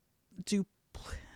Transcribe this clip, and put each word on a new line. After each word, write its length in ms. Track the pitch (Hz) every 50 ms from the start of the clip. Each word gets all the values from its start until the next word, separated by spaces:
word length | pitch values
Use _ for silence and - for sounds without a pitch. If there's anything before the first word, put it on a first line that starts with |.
| _ _ _ _ _ _ - - -
du-, 220 | - 208 202 190 _ _ _ _ _ - - - - - - - - -